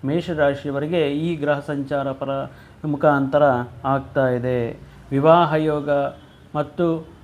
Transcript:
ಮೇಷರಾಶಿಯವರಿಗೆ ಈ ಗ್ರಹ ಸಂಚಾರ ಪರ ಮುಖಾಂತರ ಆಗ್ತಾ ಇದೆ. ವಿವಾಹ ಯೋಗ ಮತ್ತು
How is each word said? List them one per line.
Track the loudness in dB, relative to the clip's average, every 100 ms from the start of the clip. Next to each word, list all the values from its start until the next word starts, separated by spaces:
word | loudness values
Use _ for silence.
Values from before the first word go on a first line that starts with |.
ಮೇಷರಾಶಿಯವರಿಗೆ | -2 -4 -4 0 0 0 -4 -4 -2 0 0
ಈ | -2 -4 -4
ಗ್ರಹ | -2 -2
ಸಂಚಾರ | -2 -6 -4 -4 -4
ಪರ | -6 -6 -6 -6 -12 -20 -12 -6
ಮುಖಾಂತರ | 2 4 4 2 4 4 2 -2 -6
ಆಗ್ತಾ | -2 -2 -2 0 0
ಇದೆ. | 0 -2 -2 -4 -8 -18 -20 -4
ವಿವಾಹ | 2 6 6 6
ಯೋಗ | 2 0 -2 0 0 0 -6 -20 -20 -10
ಮತ್ತು | -6 -6 -2 0 0 -6 -20